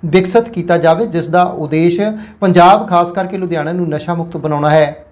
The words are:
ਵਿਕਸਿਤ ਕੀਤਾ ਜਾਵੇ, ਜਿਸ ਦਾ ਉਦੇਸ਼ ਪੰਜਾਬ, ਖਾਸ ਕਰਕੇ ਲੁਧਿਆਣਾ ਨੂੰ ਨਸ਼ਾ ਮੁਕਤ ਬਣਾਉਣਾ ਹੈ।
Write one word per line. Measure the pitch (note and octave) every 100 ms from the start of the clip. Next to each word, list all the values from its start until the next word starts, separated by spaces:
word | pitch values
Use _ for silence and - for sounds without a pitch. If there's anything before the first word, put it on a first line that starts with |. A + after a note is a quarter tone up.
ਵਿਕਸਿਤ | E3 F3 F3+ A#3 A#3
ਕੀਤਾ | - E3+ F3
ਜਾਵੇ, | E3+ E3 A3+
ਜਿਸ | E3+ E3+
ਦਾ | F3
ਉਦੇਸ਼ | F3+ - D3+ D#3 E3+ F3 G#3 G#3+ - -
ਪੰਜਾਬ, | G3 F3+ F3 G#3 -
ਖਾਸ | F3 F3
ਕਰਕੇ | F3 F#3 F#3+
ਲੁਧਿਆਣਾ | F3+ E3 D3+
ਨੂੰ | F3+ F3
ਨਸ਼ਾ | D3+ -
ਮੁਕਤ | E3+ E3 D#3+
ਬਣਾਉਣਾ | D3 D3+ D3
ਹੈ। | D#3 D3 D3+ -